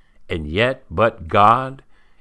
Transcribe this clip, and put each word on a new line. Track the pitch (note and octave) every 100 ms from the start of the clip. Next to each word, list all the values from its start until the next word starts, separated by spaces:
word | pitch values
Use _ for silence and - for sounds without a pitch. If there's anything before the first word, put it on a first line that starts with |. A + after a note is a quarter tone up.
| _ _ -
and | F2 D2+
yet | E2 B2 C3+ -
but | D#2+ A2+ - E2
God, | G#2 G#2 A#2+ C3 C3+ - - _ _